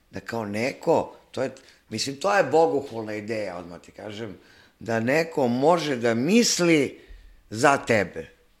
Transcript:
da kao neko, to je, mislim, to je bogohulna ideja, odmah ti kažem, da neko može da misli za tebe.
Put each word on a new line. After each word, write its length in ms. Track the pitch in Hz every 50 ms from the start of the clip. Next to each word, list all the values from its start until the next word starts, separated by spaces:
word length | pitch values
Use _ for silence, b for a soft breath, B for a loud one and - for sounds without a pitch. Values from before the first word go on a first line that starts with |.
| b b
da 100 | - 98
kao 240 | - - 117 117 110
neko, 720 | 101 101 107 117 139 139 - - 170 156 107 - - - - _ _
to 120 | - 117 131
je, 80 | 131 - - b b b b b b
mislim, 280 | 110 107 - 139 139
to 200 | 135 - 202 202
je 80 | 196 160
bogohulna 680 | 127 147 156 165 151 139 135 - - 117 113 110 107 107
ideja, 440 | 107 104 104 117 107 104 92 87 87
odmah 220 | 85 85 85 82
ti 120 | - - -
kažem, 440 | - 101 107 104 104 117 104 87 - B B B B B B B _
da 220 | - 113 113 113
neko 480 | 113 123 143 160 160 165 - 151 131 120
može 480 | 120 127 139 160 180 170 151 151 135
da 180 | 117 113 120 113
misli 880 | 117 131 170 208 240 220 - - - 175 170 160 151 131 95 - B B B B B B B B B B _
za 260 | 104 110 139 147 139
tebe. 500 | 135 - - 117 104 92 82 - 82 78 - _ _ _ _ _ _